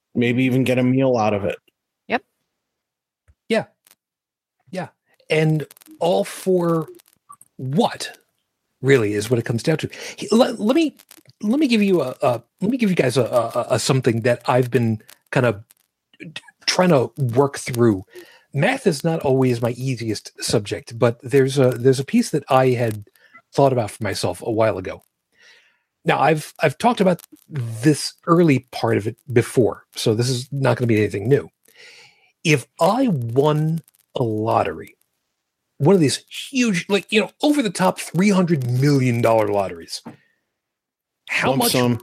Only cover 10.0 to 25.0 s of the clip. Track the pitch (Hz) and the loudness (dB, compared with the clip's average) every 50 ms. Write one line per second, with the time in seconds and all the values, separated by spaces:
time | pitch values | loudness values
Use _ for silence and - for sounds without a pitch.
10 | - - - - - - - 226 262 - 240 - 196 214 254 330 330 285 - _ | -16 -16 -14 -12 -4 0 2 2 2 2 0 -2 -2 0 0 2 0 -2 -4 _
11 | _ _ - - - _ - - - 208 240 294 311 254 233 214 208 196 185 170 | _ _ -20 -20 -20 _ -14 -6 -4 -2 0 0 2 2 2 2 2 2 2 0
12 | 135 127 127 - - 135 120 113 - _ _ _ - 214 262 247 233 196 180 165 | 0 -2 -4 -2 0 0 0 -2 -4 _ _ _ -4 -2 -2 0 0 0 2 2
13 | 147 131 117 135 117 - 127 120 113 113 - 123 113 - 127 113 - - 143 131 | 2 2 2 0 0 0 0 0 -2 -2 -2 -4 -4 -2 -2 -2 0 0 0 2
14 | 123 135 113 117 107 123 120 - - - 131 127 127 123 120 127 120 113 110 110 | 2 0 0 0 0 0 0 0 0 0 0 0 2 0 0 0 0 0 0 -2
15 | - - - - _ _ - 139 127 120 107 98 110 _ _ _ _ _ _ _ | -6 -12 -20 -20 _ _ -2 0 0 0 0 -2 -6 _ _ _ _ _ _ _
16 | _ _ _ - - 170 156 - - - - _ _ - - - 185 180 160 135 | _ _ _ -20 -18 -18 -16 -18 -20 -20 -20 _ _ -4 0 2 2 4 4 4
17 | 113 104 - - 135 120 110 127 143 139 - - - - 127 117 120 117 101 95 | 2 0 -4 -4 -4 -2 2 2 2 2 0 -6 -10 -6 0 2 2 4 2 2
18 | 95 _ - - - - - _ _ _ - 139 156 226 269 269 - 196 139 135 | -2 _ -18 -20 -20 -20 -20 _ _ _ -4 -2 0 0 0 0 0 -2 -2 0
19 | - 165 165 160 - 143 131 135 131 127 120 113 120 117 - 123 127 135 131 110 | -2 -2 -2 -2 0 0 2 2 2 2 0 0 -2 -4 -4 -4 -4 -6 -6 -4
20 | 120 110 104 - - - - - - - - 120 101 - 104 87 - - 123 113 | -4 -6 -6 -6 -8 -14 -14 -10 -6 -2 -2 -2 -2 -4 -8 -10 -10 -12 -6 -2
21 | 123 120 117 - - 123 127 139 131 135 131 143 131 127 123 117 120 135 131 127 | 0 0 0 -2 -4 0 2 2 2 2 2 2 2 2 0 2 2 2 2 2
22 | 131 - - 240 226 - - 147 - - 139 131 131 131 123 120 123 113 104 104 | 0 -2 0 0 0 0 -2 -6 -2 0 2 2 4 2 2 0 0 -2 -4 -6
23 | 101 _ _ _ _ _ - - _ _ - - 139 135 131 120 110 98 - - | -10 _ _ _ _ _ -20 -20 _ _ 0 2 2 4 2 0 -2 -4 -6 -8
24 | 110 98 92 - - 98 90 - - - 110 110 110 110 95 92 92 92 - - | -8 -8 -6 -4 -4 -4 -6 -6 -6 -4 -2 0 0 0 0 -2 -6 -10 -12 -14